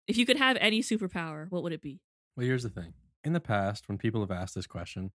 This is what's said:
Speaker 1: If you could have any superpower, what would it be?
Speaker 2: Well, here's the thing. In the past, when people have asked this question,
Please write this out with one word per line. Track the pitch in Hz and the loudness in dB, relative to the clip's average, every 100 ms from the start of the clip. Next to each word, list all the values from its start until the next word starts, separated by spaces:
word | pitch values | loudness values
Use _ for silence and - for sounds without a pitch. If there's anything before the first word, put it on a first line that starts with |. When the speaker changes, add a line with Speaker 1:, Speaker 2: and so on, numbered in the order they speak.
| - | 0
Speaker 1:
If | 233 | 2
you | 240 | 4
could | 277 | 6
have | 262 247 | 4 4
any | 214 220 | 4 4
superpower, | - 220 190 180 165 151 170 | 2 0 0 -4 -6 -6 -6
what | 180 | -4
would | 165 | -4
it | 160 | -4
be? | 147 139 _ _ _ - | -8 -12 _ _ _ -2
Speaker 2:
Well, | 123 | 0
here's | 131 | 2
the | 120 | 0
thing. | 92 87 - _ _ | -6 -10 -12 _ _
In | 147 | -2
the | 170 | -2
past, | - 104 98 107 - | 2 2 2 -2 -4
when | 101 | -2
people | 117 110 | 0 0
have | 98 | 0
asked | 90 92 | -2 -4
this | 95 - | -6 -8
question, | 87 87 92 92 | -8 -8 -8 -8